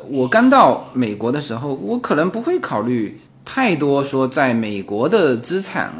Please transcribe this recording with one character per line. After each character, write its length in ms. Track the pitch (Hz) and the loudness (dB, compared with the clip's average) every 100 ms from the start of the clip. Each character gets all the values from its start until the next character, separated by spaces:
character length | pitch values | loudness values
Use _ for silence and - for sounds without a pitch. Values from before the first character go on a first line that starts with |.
| 95 | -6
我 160 | 135 127 | -2 2
刚 240 | 214 254 | 4 6
到 400 | 269 170 110 - | 6 6 4 -4
美 200 | 127 117 | -2 -2
国 160 | 104 113 | -2 -2
的 120 | 143 | -2
时 120 | 143 | -4
候， 200 | 117 143 | -6 -6
我 260 | 135 196 247 | -6 -4 -6
可 160 | 254 147 | 0 0
能 140 | 175 | 0
不 120 | 220 | -2
会 160 | 254 359 | -2 -4
考 220 | - 113 | -2 -2
虑 380 | 113 123 101 - - - - | 0 -2 -2 -8 -20 -20 -10
太 300 | - 254 160 | -2 0 2
多 280 | 143 139 | 2 2
说 240 | 139 135 131 | 0 0 0
在 260 | 143 135 | 2 2
美 300 | 117 110 101 | 2 -2 -6
国 260 | 92 101 120 | -4 -2 2
的 260 | 220 156 117 | 4 2 2
资 220 | 123 180 | -2 -4
产， 340 | 190 160 82 | -4 -6 -6